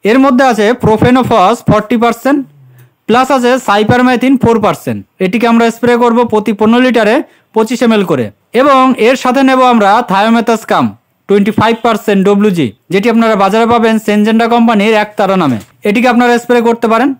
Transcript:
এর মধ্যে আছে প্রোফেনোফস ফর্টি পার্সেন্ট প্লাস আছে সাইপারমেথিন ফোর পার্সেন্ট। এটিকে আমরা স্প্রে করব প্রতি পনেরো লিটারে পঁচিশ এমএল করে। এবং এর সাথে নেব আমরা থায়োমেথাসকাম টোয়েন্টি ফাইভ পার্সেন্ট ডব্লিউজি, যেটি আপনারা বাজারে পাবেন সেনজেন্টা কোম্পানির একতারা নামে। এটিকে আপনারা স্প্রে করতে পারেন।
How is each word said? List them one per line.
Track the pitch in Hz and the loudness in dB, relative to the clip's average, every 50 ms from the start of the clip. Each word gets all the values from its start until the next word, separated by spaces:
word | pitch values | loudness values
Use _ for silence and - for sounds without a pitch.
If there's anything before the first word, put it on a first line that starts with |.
| _ | _
এর | 196 226 262 | 0 2 2
মধ্যে | 269 277 262 247 269 | 2 2 2 2 2
আছে | 254 233 208 208 208 247 | 2 2 0 0 0 0
প্রোফেনোফস | - - 208 220 208 - 247 247 262 240 - 240 214 180 196 233 233 - | 0 0 0 0 2 2 2 2 0 0 0 0 2 2 0 0 -2 -2
ফর্টি | - 202 214 208 - 247 | -2 0 0 -2 -2 -2
পার্সেন্ট | 226 233 233 226 233 - 262 285 277 262 - _ _ - - _ - - _ _ _ _ | -2 0 -2 -2 -2 -2 -2 -2 -2 -4 -10 _ _ -20 -20 _ -20 -20 _ _ _ _
প্লাস | - 214 247 254 254 | -2 0 0 2 0
আছে | 285 262 240 240 254 262 | 0 0 0 0 0 0
সাইপারমেথিন | - - 202 208 214 214 247 247 254 254 254 233 254 262 277 | -2 -2 0 0 2 0 0 2 2 0 0 0 0 0 0
ফোর | 247 - 233 226 220 | 0 2 0 0 2
পার্সেন্ট। | 208 190 156 - - 135 110 101 98 _ _ _ | 0 -2 -2 -4 -6 -10 -10 -10 -12 _ _ _
এটিকে | 190 185 196 226 233 | -4 -4 -2 -2 0
আমরা | 233 233 233 233 226 | 0 2 2 0 0
স্প্রে | 226 - 247 240 240 | -2 -2 -2 0 0
করব | 233 247 240 226 233 247 | 2 0 0 0 0 -2
প্রতি | 233 214 214 202 233 214 | 0 -2 -2 -2 -2 -4
পনেরো | 196 214 220 226 240 | -2 0 0 2 2
লিটারে | 254 254 233 240 214 208 226 302 - _ _ _ _ _ _ | 2 2 0 0 0 0 0 -2 -4 _ _ _ _ _ _
পঁচিশ | 220 226 220 254 220 254 | -4 -2 -2 -2 -2 0
এমএল | 233 226 208 196 | 0 0 0 0
করে। | 170 160 131 113 101 - _ _ _ - | -2 -2 -4 -4 -8 -10 _ _ _ -2
এবং | 233 269 294 269 262 262 262 240 | 0 2 2 2 2 2 2 0
এর | - 220 233 269 | 0 0 0 0
সাথে | 240 - 254 240 277 269 | 0 -2 -2 0 0 2
নেব | 262 262 254 262 | 2 2 2 2
আমরা | 254 240 233 208 190 202 240 240 | 2 2 2 2 2 2 0 0
থায়োমেথাসকাম | - 190 190 208 226 226 233 226 240 226 226 - - 202 165 131 110 98 _ _ _ _ _ _ - | -2 -2 0 0 0 0 0 0 -2 -2 -4 -2 -4 -2 -2 -2 -4 -6 _ _ _ _ _ _ -2
টোয়েন্টি | 196 208 202 220 | 0 0 0 0
ফাইভ | 214 - 214 226 233 226 - | 0 0 0 0 -2 -2 -2
পার্সেন্ট | 233 220 214 - - 202 196 185 | -2 -2 -2 -2 -2 0 0 2
ডব্লিউজি, | 196 202 202 208 214 185 170 139 110 - _ _ _ | 2 0 2 0 0 0 -2 -4 -4 -6 _ _ _
যেটি | 160 196 202 240 | -4 -2 0 0
আপনারা | 220 233 226 220 220 | 0 0 0 0 0
বাজারে | 190 196 190 196 226 233 | 0 0 0 2 0 0
পাবেন | 226 240 233 220 226 220 214 | 0 0 0 0 0 0 0
সেনজেন্টা | - - 208 208 208 220 220 226 233 | -2 -2 0 0 0 0 0 0 0
কোম্পানির | 233 233 240 233 233 233 202 196 220 220 | 0 0 2 2 2 2 0 0 0 0
একতারা | 214 208 208 - - 175 180 196 | 0 -2 -2 -2 -4 -2 0 0
নামে। | 185 165 139 120 101 - _ _ _ - | 0 0 -2 -4 -4 -8 _ _ _ -4
এটিকে | 208 202 247 233 | -2 -2 0 0
আপনারা | 254 233 240 247 240 240 | 2 2 2 2 2 0
স্প্রে | 233 233 - 240 240 | -2 0 0 0 0
করতে | 226 233 233 233 - | 2 0 -2 -2 -2
পারেন। | 220 226 226 254 285 269 | -2 0 0 0 -2 -4